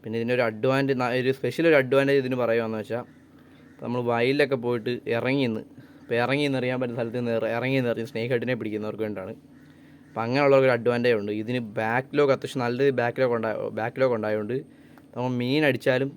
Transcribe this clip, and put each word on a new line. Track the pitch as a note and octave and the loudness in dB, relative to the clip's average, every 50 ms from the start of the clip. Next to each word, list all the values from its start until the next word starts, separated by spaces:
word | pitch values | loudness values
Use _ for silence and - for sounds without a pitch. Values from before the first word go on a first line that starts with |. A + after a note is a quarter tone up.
പിന്നെ | - A2 A2 A2+ | -8 -4 -4 -2
ഇതിൻ്റെ | A#2 A#2 B2 B2 | 0 0 2 2
ഒരു | A#2+ A2+ | 2 0
അഡ്വാൻറ്റേജ്, | A2 G#2+ A2+ C3 C3 C3+ C#3 C3+ C3+ B2 | 0 0 0 2 2 2 2 2 0 0
ന-, | B2+ B2 B2 B2+ | 0 0 0 2
ഒരു | B2 C3 C3 C3+ | 2 0 0 0
സ്പെഷ്യൽ | - B2 A#2+ - D#3+ E3+ | -4 -4 -2 2 4 6
ഒരു | D#3 C#3+ | 6 4
അഡ്വാൻറ്റേജ് | C3+ B2 C3+ C3+ C#3 C#3 C#3 C#3+ B2+ | 4 4 2 4 4 4 2 2 2
ഇതിന് | B2+ C3 B2 | 0 -2 0
പറയുകയെന്ന് | A#2+ A2+ A2+ A#2 A2+ A2 A2 A2 | 0 2 2 0 0 -2 -4 -6
വെച്ചാൽ | G#2 - A2 A#2+ A#2+ - - - - _ - - - - - - - - - - - | -6 -6 -6 -6 -6 -10 -18 -20 -20 _ -20 -20 -20 -20 -20 -20 -20 -20 -20 -12 -8
നമ്മൾ | A#2+ A#2+ B2 A#2+ A#2 | -4 -4 -2 0 0
വയലിലൊക്കെ | A#2 A#2 A#2+ C3 C#3 D3 D3 C3 C#3 B2+ A#2 | 2 2 2 2 4 2 2 2 0 -2 0
പോയിട്ട് | A#2+ A#2+ A#2+ G#2+ B2+ A#2+ - - - A#2 | -2 -2 -2 -2 -4 -6 -6 -4 -2 -2
ഇറങ്ങി | A#2 A#2 B2+ C3+ C#3+ C3+ | 0 0 0 0 2 0
നിന്ന്, | A#2 A2 A2 - - - - - - - - | 0 -2 -4 -6 -12 -20 -20 -20 -20 -20 -20
ഇപ്പോൾ | - - A#2+ A#2 A#2+ | -6 -2 0 0 2
ഇറങ്ങി | B2 C#3 C#3+ D3 | 2 0 0 0
നിന്ന് | C#3+ C3+ C3 | 0 0 0
എറിയാൻ | B2 B2+ B2+ B2+ | -2 -2 -2 -2
പറ്റുന്ന | B2+ A#2+ A#2 B2 | -4 -4 -4 -6
സ്ഥലത്ത് | A#2 A#2 A2 B2 | -6 -4 -4 -4
നിന്ന് | A#2+ A#2 A2+ A2+ | -2 -2 -2 0
ഇറ-, | A2+ A2 A2+ | 0 0 -2
ഇറങ്ങി | A#2 B2 C3 C3+ C3+ | -2 -2 0 0 0
നിന്ന് | B2 A#2+ A2+ | 0 0 -2
എറിഞ്ഞ് | - A2+ A2+ | -2 -6 -6
സ്നേക്ക് | - A2+ A#2 B2 C3 | -6 -6 -4 -2 -2
ഹെഡിനെ | A#2+ A#2 A#2+ B2+ A2 | -2 -2 -2 -4 -4
പിടിക്കുന്നവർക്ക് | A2 A2 G#2 G#2 G#2+ G#2+ G#2+ A2+ A2 | -4 -6 -6 -6 -6 -6 -6 -4 -6
വേണ്ടിയാണ്. | G#2+ G#2 F#2+ F#2 G2 A2+ - - - - - - - - - - - - - - - | -6 -4 -8 -10 -12 -12 -14 -18 -20 -20 -20 -20 -20 -20 -20 -20 -20 -20 -20 -20 -10
അപ്പോൾ | - A2+ A2+ | -6 -4 -4
അങ്ങനെയുള്ളവർക്ക് | A#2 B2+ C#3+ D3 C#3 C#3 C3+ C3+ C3 | 0 2 4 6 6 6 6 6 4
ഒരു | B2 A#2 | 2 2
അഡ്വാൻറ്റേജ് | A2+ A#2+ A#2+ A#2+ A#2+ B2 A#2 G#2 | 2 0 0 2 2 2 2 2
ഉണ്ട്. | G2+ G#2 G#2 G#2+ | 0 -4 -6 -6
ഇതിന് | A2 A2+ B2 B2+ A#2 G#2 G#2+ A2 | -6 -4 -4 -4 -6 -6 -6 -4
ബാക്ക് | A2 A2 A#2 B2+ C3 C3+ C#3+ D3 | -2 0 -2 -2 -2 -2 0 2
ലോക്ക് | D3 C3+ C3+ | 2 2 2
അത്യാവശ്യം | B2 - C3 - C#3 A#2+ | 0 -2 -8 -6 -4 -2
നല്ലൊരു | A#2+ B2 B2 C#3 C#3+ C3 B2 | -2 0 2 2 2 2 2
ബാക്ക് | A#2 A#2+ A#2 - | -2 -2 0 0
ലോക്ക് | C3 B2 A#2+ A#2 | 0 0 0 0
ഉണ്ടാ-, | A2+ A2 G#2+ - G#2+ G#2+ A2 A2 | -2 -4 -4 -4 -6 -6 -4 -4
ബാക്ക് | G#2+ A#2 - C3 | -6 -6 0 0
ലോക്ക് | C3 C3 A#2+ A2 | 2 2 2 0
ഉണ്ടായതുകൊണ്ട് | G#2+ G#2+ G#2+ G#2+ G#2+ G#2 B2 C#3 D#3 - - - - - - - - - - | 0 -2 -2 -2 -2 -4 -6 -6 -6 -10 -20 -20 -20 -20 -20 -20 -20 -14 -8
നമ്മൾ | A#2+ B2 B2+ B2+ B2 | -4 -4 -2 -2 -2
മീൻ | B2 B2 C3+ D3+ D#3 C#3+ | -2 0 2 4 4 2
അടിച്ചാലും, | B2+ B2 - C3+ B2+ B2+ C3+ C#3 - | 2 2 0 0 2 2 0 -4 -6